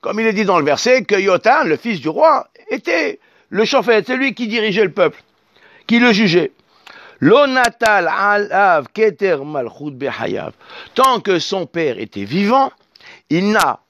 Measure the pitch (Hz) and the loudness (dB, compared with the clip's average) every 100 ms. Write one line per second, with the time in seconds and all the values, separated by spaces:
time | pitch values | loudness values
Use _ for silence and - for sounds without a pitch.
0 | - 208 226 208 202 180 143 143 233 254 | -6 -2 -2 0 0 2 2 0 2 0
1 | 208 202 196 180 220 277 247 147 240 196 | 2 0 2 2 2 2 2 -2 -4 -6
2 | 135 160 311 277 - _ - 262 - 339 | -4 2 2 2 -2 _ -8 -8 -4 -2
3 | 311 - _ _ _ 190 220 269 202 220 | -2 -8 _ _ _ -2 0 0 2 0
4 | 196 254 269 220 233 226 220 196 202 151 | 0 -2 -4 -4 -6 -2 -2 0 -2 2
5 | 165 - _ _ _ _ _ _ - 233 | 0 -2 _ _ _ _ _ _ 0 2
6 | 240 202 220 170 156 _ _ _ - - | 4 4 2 2 0 _ _ _ -20 -20
7 | - - 135 285 285 262 240 - 226 208 | -20 -2 4 4 4 2 -2 0 0 2
8 | 170 - 202 208 202 185 196 165 127 - | 0 0 0 0 0 0 2 2 -2 -2
9 | 220 160 196 156 143 151 117 - 147 131 | -2 0 -2 -2 -4 -8 -8 -10 -14 -8
10 | 135 117 113 101 85 - - - - - | -8 -6 -8 -6 -10 -14 -20 -20 -10 0
11 | 262 240 175 180 - 196 175 170 156 110 | 2 2 0 -2 -2 -8 -6 -4 -4 -4
12 | 110 - 101 160 202 262 269 _ _ _ | -10 -10 -6 -2 0 0 0 _ _ _
13 | - - _ 160 196 214 160 113 _ | -20 -20 _ -2 0 0 0 -2 _